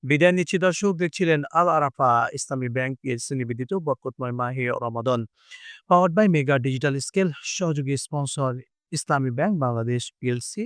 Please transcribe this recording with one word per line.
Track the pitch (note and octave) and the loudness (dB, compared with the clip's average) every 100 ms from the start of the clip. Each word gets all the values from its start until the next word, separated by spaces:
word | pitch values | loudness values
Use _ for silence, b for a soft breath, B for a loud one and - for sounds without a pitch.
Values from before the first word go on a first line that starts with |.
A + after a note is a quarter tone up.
বিদায় | C3 D3 F3 | 0 4 4
নিচ্ছি | F3+ F3 F#3 | 4 0 2
দর্শক, | F#3 E3+ G3+ | 0 2 -2
দেখছিলেন | F3 F3 - F3 D#3 C#3 | 0 -2 0 2 2 2
আল | D#3+ F3 | 2 2
আরাফা | D#3 D3 - C3 A#2 A#2 | 2 0 2 4 4 2
ইসলামী | C#3 - C3+ B2+ | -2 -6 -4 -2
ব্যাংক | A#2+ C3 C3+ | -2 -4 -6
পিএলসি | - A#2+ - C3+ | -4 -6 -4 -6
নিবেদিত | A#2+ A#2 B2+ | -4 -6 -4
বরকতময় | F#3+ D#3 C3 C3 - B2+ | -4 -2 -4 -4 -6 -6
মাহে | B2 B2 B2+ B2 | -4 -4 -2 -2
রমাদান। | B2 A#2+ A#2 A#2 B2 A2+ B B B B B | -2 -4 -4 -2 -2 -2 B B B B B
Powered | _ F3+ F3+ E3 | _ 4 4 4
by | G#3+ | 4
Mega | D#3+ C#3 C#3 | 4 4 2
Digital | B2+ C3 D3 C#3 | 2 0 0 -2
Scale, | - - F#3 C#3+ | -2 0 0 -2
সহযোগী | - - F3 D3 C3+ C3+ | -8 -4 -2 -2 -2 -4
স্পন্সর | - D3+ C#3 - C3+ B2+ B2 _ _ | -4 -4 -4 -2 -2 -4 -10 _ _
ইসলামী | D#3+ - D3 C3 | -8 0 0 0
ব্যাংক | A#2+ E3+ G3 | 0 0 0
বাংলাদেশ | B2+ A#2 A2+ B2 - _ | 0 0 -2 -2 -4 _
পিএলসি | B2 B2 - - | -4 -4 -4 -8